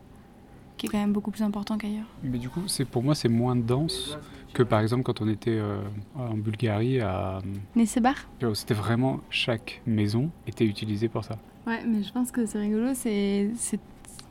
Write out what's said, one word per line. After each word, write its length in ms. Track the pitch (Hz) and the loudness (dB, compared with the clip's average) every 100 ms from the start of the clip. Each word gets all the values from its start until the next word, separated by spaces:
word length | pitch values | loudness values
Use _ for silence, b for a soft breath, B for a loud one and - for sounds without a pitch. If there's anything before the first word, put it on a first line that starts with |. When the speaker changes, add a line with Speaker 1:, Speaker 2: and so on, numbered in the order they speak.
| - - - - - - - - | -20 -20 -20 -20 -20 -20 -20 -10
Speaker 1:
qui 80 | - | -4
est 40 | |
quand 100 | 208 | -2
même 140 | 208 | 0
beaucoup 180 | 202 202 | 0 -2
plus 100 | 202 | -2
important 340 | 214 208 208 214 | -2 -2 -4 -4
qu'ailleurs. 260 | 208 214 220 - | -4 -6 -8 -8
Speaker 2:
Mais 140 | 135 123 | -4 -4
du 120 | 127 | -4
coup, 120 | 175 196 | -6 -4
c'est, 180 | - 131 | -2 0
pour 160 | 123 | 0
moi, 120 | 131 151 | 2 2
c'est 120 | 120 | 4
moins 260 | 117 123 123 | 4 4 2
dense 640 | 117 127 160 - - 151 B B B | 2 2 2 -2 -6 -8 B B B
que, 80 | - | 2
par 160 | 113 110 | 4 6
exemple, 220 | 110 123 | 4 2
quand 160 | 120 107 | 0 0
on 60 | 110 | 0
était, 220 | 104 117 110 | 0 0 0
euh, 240 | 104 101 101 104 - 143 | 0 -2 -6 -8 -10 -8
en 200 | 120 110 | -4 -2
Bulgarie 680 | 107 107 117 104 120 131 | -2 0 2 4 4 2
à 380 | 104 92 95 95 98 101 101 233 | 2 0 -2 -4 -6 -8 -2 2
Speaker 1:
Nesebar ? 400 | 226 254 240 285 - - 120 | 4 4 4 2 -6 -2 0
Speaker 2:
C'était 200 | 104 - 107 | 0 0 0
vraiment, 440 | 98 117 131 139 - | 2 4 4 0 -4
chaque 500 | - - 113 - - - | -2 0 0 -4 -8 0
maison 420 | 107 104 113 156 - - | 2 4 2 0 -4 -10
était 200 | - 113 | 2 2
utilisée 440 | 101 110 101 113 | 2 -2 0 0
pour 140 | - 98 | -2 -6
ça. 140 | 110 - - 226 | -10 -12 -10 -4
Speaker 1:
Ouais, 180 | 226 240 | -2 0
mais 160 | 214 | 0
je 80 | 180 | 0
pense 200 | 247 247 | -2 -2
que 140 | 254 220 | -2 -2
c'est 140 | 214 | 0
rigolo, 300 | 208 214 247 262 | 0 2 0 0
c'est, 540 | 240 202 202 202 202 233 | 0 2 2 2 0 -2
c'est, 240 | - 208 - - - - - | -4 -4 -6 -20 -20 -18 -16